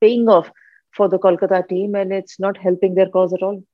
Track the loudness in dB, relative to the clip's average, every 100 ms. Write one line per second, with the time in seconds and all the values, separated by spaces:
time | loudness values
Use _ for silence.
0 | 2 2 4 2 2 _ _ _ _ -2
1 | -2 2 0 0 0 -2 -2 -6 -4 -6
2 | -4 -6 -10 -6 -6 -4 -4 0 0 0
3 | 0 0 0 -2 -6 -8 -14